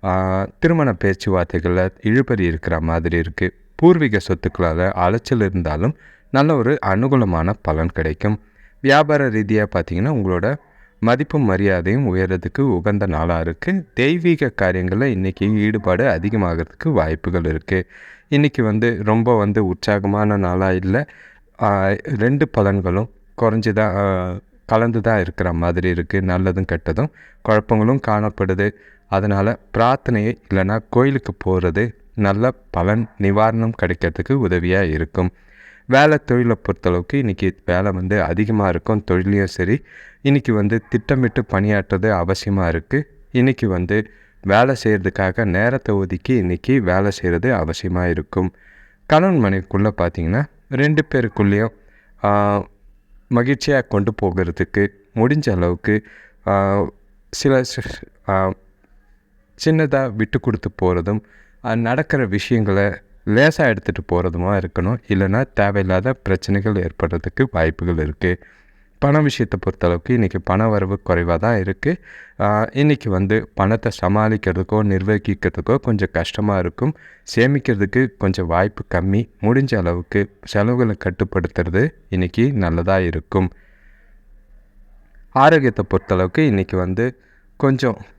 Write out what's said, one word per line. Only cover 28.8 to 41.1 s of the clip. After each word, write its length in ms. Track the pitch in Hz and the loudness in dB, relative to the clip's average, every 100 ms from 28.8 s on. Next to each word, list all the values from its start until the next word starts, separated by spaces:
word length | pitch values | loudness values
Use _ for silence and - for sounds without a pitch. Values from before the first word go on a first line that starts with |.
| - _ _ | -20 _ _
அதனால 500 | 98 104 98 101 - _ - | -2 0 0 0 -2 _ 0
பிரார்த்தனையை 580 | 117 135 - 117 107 - _ | 2 2 0 0 -2 -6 _
இல்லைன்னா 300 | 95 95 110 - | -2 0 -2 -2
கோயிலுக்கு 440 | 120 135 135 - 95 - | 2 2 0 -6 -8 -2
போறது 480 | 92 90 82 117 - - | 0 0 0 -4 -6 -14
நல்ல 380 | - 101 98 123 - _ | -2 0 2 0 -2 _
பலன், 380 | 90 90 101 110 - | -2 0 0 -2 -2
நிவாரணம் 560 | 98 98 113 113 113 113 | 0 2 2 2 -2 -2
கிடைக்கிறதுக்கு 520 | 90 87 85 80 90 | -4 -2 -4 -4 -2
உதவியா 480 | 139 104 90 87 92 | 0 0 0 2 0
இருக்கும். 500 | 92 78 82 - 90 - _ - - - - | 0 -2 -4 -2 -2 -4 _ -20 -20 -20 0
வேலை 320 | 131 151 151 - | 4 4 2 0
தொழிலை 300 | 123 120 110 | 0 2 0
பொறுத்தளவுக்கு 600 | - 95 90 87 87 139 | -2 -2 0 -2 -2 -2
இன்னைக்கு 440 | 120 92 98 - - | -2 0 -2 -4 -2
வேலை 260 | 87 101 | 0 0
வந்து 320 | 92 92 104 | -2 -2 0
அதிகமா 460 | 82 87 107 110 98 | 0 0 0 2 0
இருக்கும். 340 | 85 - 107 | -2 -2 -2
தொழிலையும் 440 | 104 92 95 101 95 | 0 0 2 0 -2
சரி, 360 | - 90 135 - - - _ | -2 -2 -2 -4 -20 -20 _
இன்னைக்கு 320 | 139 139 120 | 2 2 2
வந்து 280 | 110 101 113 - | 0 2 0 -2
திட்டமிட்டு 520 | 120 - | -4 0